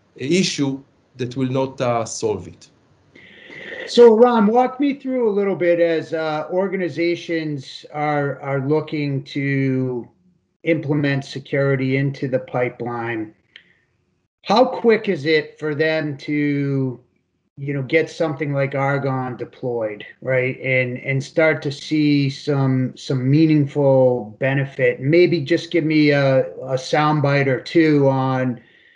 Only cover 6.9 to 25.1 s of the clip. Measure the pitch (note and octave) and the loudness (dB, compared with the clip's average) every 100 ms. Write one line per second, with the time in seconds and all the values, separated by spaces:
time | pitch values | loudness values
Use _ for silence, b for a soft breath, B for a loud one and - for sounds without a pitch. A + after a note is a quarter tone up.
6.9 | C#3 E3+ E3+ - E3 D#3 C#3+ - - - | -2 -2 -2 -4 -4 -4 -6 -10 -18 -14
7.9 | D3+ D3+ D3 C#3+ C#3 C#3+ C#3 C3 D#3 D3+ | -6 -2 0 -2 -4 -4 -4 0 0 -2
8.9 | D#3 C#3+ C#3 C3+ C#3+ C#3 C#3 C3+ C3 B2+ | -4 -4 -4 -6 -6 -2 0 0 0 -2
9.9 | B2 A2 _ _ _ _ _ - D#3+ C3+ | -6 -10 _ _ _ _ _ -2 -2 0
10.9 | D3 C#3+ C#3 - C3 - C#3+ C#3 C3+ C3 | 0 0 -2 -4 -12 -6 -2 0 0 0
11.9 | C3+ C#3 C3+ C#3 B2+ - B2+ B2 - A#2 | 0 -2 -4 -4 -4 -4 -4 -4 -4 -8
12.9 | A#2+ A#2 A2+ G#2+ - _ b b b b | -6 -6 -6 -8 -14 _ b b b b
13.9 | b _ _ _ _ - G#3 C4 - A#3 | b _ _ _ _ 0 4 4 2 2
14.9 | A3 G#3 F3 C#3 D#3 D3+ - D3+ D3 D#3 | 2 2 -2 0 0 0 -8 -6 -2 0
15.9 | D#3 D3+ C#3 - D3 D3 C#3+ C#3 C#3 C3 | 0 -4 -6 -6 -2 0 -2 -2 -2 -2
16.9 | A#2+ _ _ _ _ _ - C#3 C#3 B2+ | -6 _ _ _ _ _ -12 -8 -6 -2
17.9 | D#3+ D#3 - D#3+ C#3+ D3 C#3 C3+ C#3 C3+ | 0 0 -2 -4 -2 -4 -2 -2 -2 -2
18.9 | C#3 C3+ B2+ B2+ A#2+ A#2+ - C3+ A#2+ A2 | 0 -2 -4 -4 -8 -12 -8 -6 -4 -4
19.9 | G#2 - - B2 C3 B2+ C3 C3 C3 B2+ | -6 -14 -12 -2 -2 -2 -4 -2 0 0
20.9 | B2 C3+ C3+ C3+ - D#3+ D3+ D3 C3+ - | -4 -4 -4 -2 2 2 2 -4 -8 -4
21.9 | D#3 D3+ C#3+ C#3 C#3 - C#3+ C3+ C3 B2+ | 0 2 2 0 -2 -2 0 2 2 -2
22.9 | - - C3+ B2+ D3 D#3+ D3+ C#3 D3 C#3 | -6 -4 -2 2 4 6 4 2 2 4
23.9 | C3 B2+ B2 G#2+ G#2 C3 C3+ C3+ - B2+ | 6 4 2 -4 -4 -2 0 -2 0 0
24.9 | A#2+ C3+ | 0 2